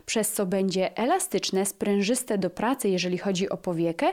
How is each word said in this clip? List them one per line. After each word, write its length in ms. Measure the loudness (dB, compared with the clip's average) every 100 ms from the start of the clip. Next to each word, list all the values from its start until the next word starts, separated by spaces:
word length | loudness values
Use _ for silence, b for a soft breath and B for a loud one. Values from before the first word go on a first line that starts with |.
| B
przez 260 | -2 0
co 140 | 0 0
będzie 500 | 0 2 2 0 0
elastyczne, 720 | 0 0 0 -2 0 0 -2
sprężyste 720 | -2 0 2 2 0 0 0
do 120 | -2
pracy, 380 | 0 -2 0 0
jeżeli 300 | 0 0 -2
chodzi 300 | -2 0 -2
o 80 | -4
powiekę, 500 | -2 0 0 0 0